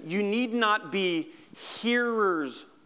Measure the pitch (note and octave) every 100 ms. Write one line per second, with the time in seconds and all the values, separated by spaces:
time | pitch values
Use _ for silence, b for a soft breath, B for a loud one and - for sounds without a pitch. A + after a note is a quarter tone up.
0 | D#3 F#3 G#3 A3 B3 A#3+ G#3+ G#3 D#3+ G3
1 | F#3 E3 D#3 B B - - - A3+ A#3+
2 | A#3+ A3+ G3+ E3 C#3 A#2 - -